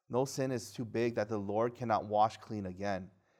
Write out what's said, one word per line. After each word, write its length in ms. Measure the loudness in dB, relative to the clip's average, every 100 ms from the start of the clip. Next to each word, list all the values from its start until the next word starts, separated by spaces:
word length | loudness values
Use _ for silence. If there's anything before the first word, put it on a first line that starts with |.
| _
No 160 | 0 0
sin 260 | 0 -2
is 200 | -2 -6
too 140 | -8 -4
big 300 | 2 2 2
that 140 | 0
the 80 | -2
Lord 380 | 0 2 0 0
cannot 300 | 0 0 2
wash 320 | 4 4 2
clean 280 | -8 -6 -6
again. 440 | -4 -2 -2 -4 _ _ _